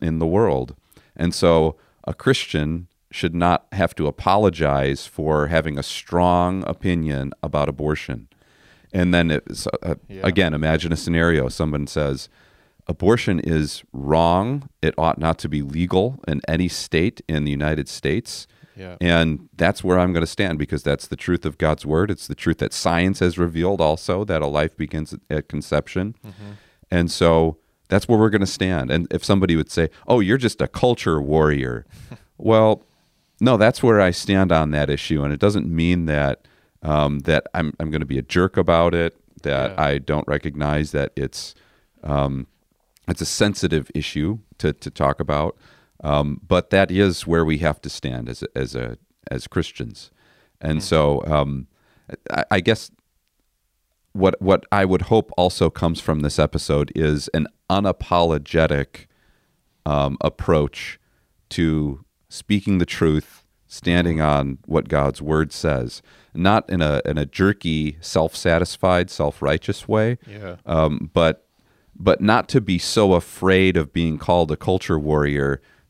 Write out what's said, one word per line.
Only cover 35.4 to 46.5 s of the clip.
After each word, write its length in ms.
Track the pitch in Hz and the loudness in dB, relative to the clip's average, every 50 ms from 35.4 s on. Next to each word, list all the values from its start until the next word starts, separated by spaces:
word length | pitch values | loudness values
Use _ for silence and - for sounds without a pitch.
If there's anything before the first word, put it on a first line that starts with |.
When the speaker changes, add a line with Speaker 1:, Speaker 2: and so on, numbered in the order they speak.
| - 104 104 98 - - | 0 2 2 0 -2 -2
Speaker 1:
mean 380 | 82 80 82 85 90 87 85 78 | -2 0 2 2 2 2 0 0
that, 400 | 76 73 71 69 65 - _ _ _ _ _ _ _ _ | 0 0 0 0 -2 -4 _ _ _ _ _ _ _ _
um, 380 | - 76 76 76 73 73 73 71 | -4 0 0 2 2 0 0 -2
that 260 | 67 85 78 73 - - - | 0 2 2 0 0 -2 -4
I'm, 200 | 85 82 76 - - | -4 -4 -4 -4 -6
I'm 120 | 82 78 | -6 -4
gonna 140 | 76 78 76 67 | -4 -4 -4 -4
be 100 | 67 65 | -4 -6
a 40 | 65 | -4
jerk 340 | - - 87 92 95 - - | -2 0 2 2 2 2 0
about 360 | 90 80 85 82 85 87 85 | 2 4 4 4 4 4 2
it, 200 | 85 85 82 - _ _ _ - - - | 0 0 -2 -4 _ _ _ -16 -8 -6
that 280 | 73 69 67 67 - 95 90 | -4 -2 -2 -2 -2 -2 -2
Speaker 2:
Yeah. 40 | |
Speaker 1:
I 160 | 76 73 71 71 | 0 0 0 -2
don't 280 | 67 - 76 76 - - | -2 -2 -4 -2 -2 -2
recognize 640 | 73 76 - 76 69 73 73 73 73 76 76 73 | -4 -4 -4 -6 -6 -4 -2 -2 0 -2 -2 -2
that 200 | - 73 69 - - | -2 -4 -4 -4 -4
it's, 380 | 71 69 65 - - - - - _ _ _ _ _ _ _ _ _ - | -6 -8 -8 -8 -10 -14 -16 -18 _ _ _ _ _ _ _ _ _ -6
um, 440 | 76 73 71 69 69 69 65 64 - _ _ _ _ _ _ _ _ _ _ _ - | -4 -2 0 0 -2 -4 -6 -10 -12 _ _ _ _ _ _ _ _ _ _ _ -8
it's 140 | 87 - | -6 -6
a 40 | 82 | -6
sensitive 640 | - - - 110 104 98 - - 85 78 78 67 - - | -6 -2 0 0 0 0 -2 -2 -2 -2 -2 -4 -4 -6
issue 460 | 78 78 - - 76 73 85 107 110 - _ _ - | -6 -6 -6 -4 -4 -2 -2 -4 -6 -10 _ _ -4
to, 160 | - 78 73 | -4 -4 -4
to 160 | - - - | -4 -10 -12
talk 300 | - - 82 69 71 - | -6 -2 0 0 0 -2
about. 360 | 76 71 73 73 76 87 - _ _ _ _ _ _ _ _ - - | -4 -2 -2 -2 -2 -4 -6 _ _ _ _ _ _ _ _ -8 -4
Um, 380 | 73 73 73 71 71 71 - - | 0 0 0 0 -2 -4 -6 -2
but 240 | - | 0